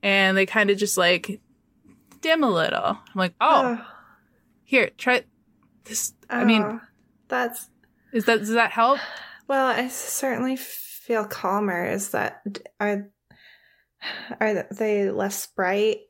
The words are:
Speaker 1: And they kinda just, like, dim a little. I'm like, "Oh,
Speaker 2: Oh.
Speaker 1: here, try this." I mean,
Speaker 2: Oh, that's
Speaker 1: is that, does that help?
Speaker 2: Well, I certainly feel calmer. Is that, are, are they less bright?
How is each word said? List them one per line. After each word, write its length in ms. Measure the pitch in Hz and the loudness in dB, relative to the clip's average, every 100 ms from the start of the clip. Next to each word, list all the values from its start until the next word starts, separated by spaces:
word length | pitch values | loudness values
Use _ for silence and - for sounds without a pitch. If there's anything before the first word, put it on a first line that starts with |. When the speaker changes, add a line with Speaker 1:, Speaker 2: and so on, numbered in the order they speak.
Speaker 1:
And 360 | 202 196 190 190 | 2 4 4 4
they 80 | 190 | 2
kinda 300 | 220 202 196 | 2 2 2
just, 200 | 202 - | 0 2
like, 460 | 175 175 170 196 _ _ _ _ _ _ _ - | 2 2 -2 -12 _ _ _ _ _ _ _ -10
dim 200 | 320 320 | 0 2
a 80 | 269 | 4
little. 360 | 175 160 - - | 2 2 0 -2
I'm 300 | 208 - 196 | -4 -8 -4
like, 180 | 185 _ | -4 _
"Oh, 360 | 269 302 262 233 | 4 4 4 -2
Speaker 2:
Oh. 40 | - - - _ _ _ _ _ | -8 -20 -20 _ _ _ _ _
Speaker 1:
here, 280 | _ 269 214 - | _ 2 2 -2
try 280 | - 247 - _ _ _ _ _ | 0 0 -2 _ _ _ _ _
this." 300 | - 220 - _ _ | -10 -8 -8 _ _
I 160 | 240 220 | 0 4
mean, 160 | 226 | 4
Speaker 2:
Oh, 160 | 214 226 - _ _ _ _ | 2 -6 -14 _ _ _ _
that's 420 | 254 240 240 - _ _ _ _ | -4 -4 -6 -18 _ _ _ _
Speaker 1:
is 100 | 233 214 | -2 2
that, 100 | 226 | 2
does 120 | 208 | 2
that 200 | 226 226 | 2 2
help? 300 | - 233 277 - - - - _ | 2 2 2 -2 -12 -16 -20 _
Speaker 2:
Well, 180 | 277 262 | 0 2
I 220 | 240 254 | 0 -2
certainly 680 | - - - 269 233 254 262 - - - - | -6 -8 -4 -2 -2 -2 -4 -8 -14 -14 -18
feel 220 | - 226 208 | -2 -2 -2
calmer. 600 | - 185 196 208 175 - | -4 -2 0 0 -2 -2
Is 260 | - 196 | -4 -4
that, 300 | - - - - 196 - _ | -4 -4 -6 -12 -12 -16 _
are, 300 | 208 202 202 _ _ - - - _ _ _ _ - - - - | -2 -2 -6 _ _ -20 -20 -20 _ _ _ _ -12 -12 -12 -4
are 260 | 220 202 - | -2 -2 -4
they 400 | 202 220 208 202 | -4 -2 0 0
less 360 | 202 196 202 - | -2 -4 -4 -10
bright? 500 | - 185 196 214 214 - | -4 0 2 2 0 -6